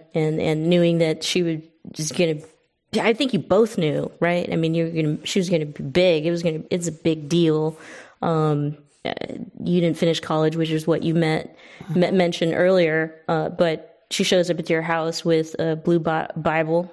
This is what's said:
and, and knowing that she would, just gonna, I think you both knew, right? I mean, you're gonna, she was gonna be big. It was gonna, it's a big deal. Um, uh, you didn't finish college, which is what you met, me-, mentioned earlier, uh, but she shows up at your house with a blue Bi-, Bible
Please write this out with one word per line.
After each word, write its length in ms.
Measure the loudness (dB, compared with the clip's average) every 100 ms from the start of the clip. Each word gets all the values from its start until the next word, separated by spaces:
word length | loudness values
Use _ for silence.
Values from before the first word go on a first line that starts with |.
| -6
and, 260 | -2 0 0
and 300 | 0 0 2
knowing 280 | 4 4 4
that 240 | 2 0
she 200 | -2 0
would, 260 | 0 -2 -8 _ -18
just 240 | -8 -6 0
gonna, 200 | 0 0 -8 _ _ _ _ -2
I 120 | 0
think 200 | 0 0
you 60 | -2
both 360 | 2 2 2 2
knew, 340 | -2 0 -4 -2
right? 300 | 0 0 -2
I 60 | -2
mean, 180 | 0
you're 160 | 0 -2
gonna, 360 | 0 -2 -2 -2
she 120 | -2
was 120 | 0
gonna 160 | 0 -2
be 160 | -6
big. 440 | -4 2 4 4 0
It 40 |
was 120 | -2
gonna, 200 | -2 -4 -4
it's 160 | -4 -4
a 40 |
big 360 | -4 -2 -2 0
deal. 480 | 2 4 2 0 -6 -18 -20 -20 -6
Um, 560 | -2 0 2 0 -2 -6 _ _
uh, 80 | -8 -8 -8 -10 -12 -8
you 200 | 0 2
didn't 160 | 2 2
finish 200 | 0 0
college, 360 | -2 0 2 0
which 140 | -2
is 160 | -2 0
what 160 | 0
you 100 | 0
met, 400 | 0 2 0 -4 -16 -20 -20 -4
me-, 160 | 0 2
mentioned 440 | 2 2 0 -2
earlier, 680 | 2 4 4 4 2 -2 -6 -4
uh, 220 | -2 -2
but 560 | 0 0 0 -8 _ -10
she 140 | -4
shows 260 | 2 2 2
up 80 | -2
at 120 | 0
your 100 | -2
house 420 | 0 -2 -2 -4 0
with 280 | 0 0 -4
a 180 | -4 -2
blue 220 | 0 0
Bi-, 320 | 2 -2 -4
Bible 560 | -4 -2 0 0 0 -2